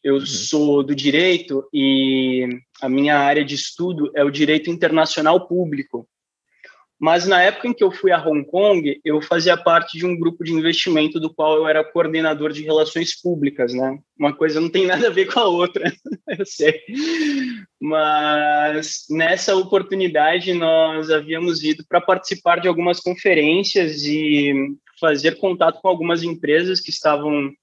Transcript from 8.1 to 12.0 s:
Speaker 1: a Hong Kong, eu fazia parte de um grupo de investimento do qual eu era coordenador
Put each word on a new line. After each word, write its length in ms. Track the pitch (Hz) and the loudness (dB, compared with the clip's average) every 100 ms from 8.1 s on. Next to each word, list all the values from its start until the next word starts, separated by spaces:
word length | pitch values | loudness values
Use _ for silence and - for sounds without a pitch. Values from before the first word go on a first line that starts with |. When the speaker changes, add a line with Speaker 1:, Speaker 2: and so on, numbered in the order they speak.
Speaker 1:
a 160 | 170 156 | 2 0
Hong 160 | 151 139 | -2 -2
Kong, 520 | 180 208 185 147 135 | 2 4 2 0 -4
eu 160 | 156 151 | -2 -2
fazia 340 | 147 170 175 | 0 0 2
parte 440 | 170 175 165 165 160 | 2 4 2 0 -6
de 80 | 180 | -4
um 120 | 170 | -2
grupo 240 | 165 170 | -2 -4
de 100 | 165 | -4
investimento 680 | 160 160 165 185 156 151 160 | 0 0 0 0 0 0 -2
do 120 | 156 | -6
qual 240 | 160 156 156 | -2 0 2
eu 120 | 156 | 2
era 160 | 156 | 0
coordenador 680 | 156 170 | 0 -2